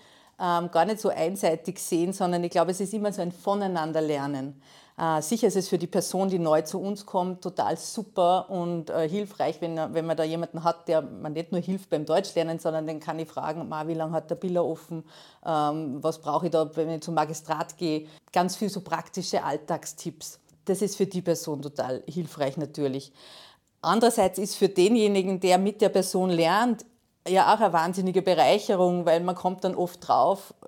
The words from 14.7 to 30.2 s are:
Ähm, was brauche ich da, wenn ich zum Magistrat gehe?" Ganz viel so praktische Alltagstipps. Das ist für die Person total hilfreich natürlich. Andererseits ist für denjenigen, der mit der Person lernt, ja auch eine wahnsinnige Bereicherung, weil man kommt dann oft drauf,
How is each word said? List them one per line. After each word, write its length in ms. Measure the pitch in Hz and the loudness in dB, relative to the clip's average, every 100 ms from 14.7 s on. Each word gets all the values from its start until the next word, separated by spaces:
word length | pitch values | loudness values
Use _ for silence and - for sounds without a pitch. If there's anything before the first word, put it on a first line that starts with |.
| 160 - 165 156 - - _ - | -4 -10 -12 -12 -20 -20 _ -2
Ähm, 580 | 156 147 156 156 143 | 0 0 -2 -4 -4
was 160 | 160 160 | -4 -4
brauche 280 | 147 151 170 | -2 -2 2
ich 40 | |
da, 240 | 160 156 160 | 2 0 -2
wenn 140 | 160 | -4
ich 120 | 160 | -4
zum 120 | 170 | -4
Magistrat 640 | 156 151 160 - 156 165 - | -2 -2 -4 -4 -4 -6 -4
gehe?" 300 | 170 151 156 - _ | -2 -2 -6 -18 _
Ganz 240 | 185 180 - | 0 0 -2
viel 140 | 202 | -6
so 120 | 185 | -6
praktische 600 | - 165 - 190 175 202 | -6 -6 -6 -10 -4 -4
Alltagstipps. 960 | 151 151 - 160 - - 165 - - - _ _ - | -2 -4 -4 -8 -8 -12 -12 -12 -14 -18 _ _ -4
Das 160 | 185 | -2
ist 160 | 202 - | -2 -2
für 80 | 196 | -2
die 160 | 180 | -2
Person 400 | 175 165 - 143 | -2 -2 -4 -6
total 420 | 143 - 127 127 - | -6 -6 -4 -6 -6
hilfreich 500 | 160 160 - 135 135 | -8 -6 -4 -4 -2
natürlich. 540 | 147 151 143 135 - - - - - _ _ _ | -6 -4 -2 -4 -8 -18 -20 -20 -20 _ _ _
Andererseits 580 | 165 208 233 240 190 190 | 0 4 4 4 2 0
ist 160 | 202 - | -6 2
für 120 | 185 | 2
denjenigen, 720 | 190 185 240 208 196 185 185 | 6 6 6 4 2 0 2
der 200 | 185 180 | 4 4
mit 220 | 196 208 | 4 2
der 80 | 196 | 4
Person 420 | 190 185 185 185 | 4 2 2 2
lernt, 540 | 170 165 196 247 214 - _ _ _ 170 | 4 4 4 2 0 -6 _ _ _ 2
ja 260 | 185 160 | 6 6
auch 60 | 214 | 6
eine 140 | 208 | 4
wahnsinnige 480 | 165 170 185 185 180 | 4 0 0 0 2
Bereicherung, 840 | 185 160 139 202 - 190 180 180 170 | 4 6 6 6 4 4 4 4 2
weil 160 | 165 | 2
man 140 | 180 175 | 2 -2
kommt 280 | 185 185 | -4 -2
dann 120 | 185 - | -2 -2
oft 320 | - - - | -4 -4 2
drauf, 460 | 123 | 4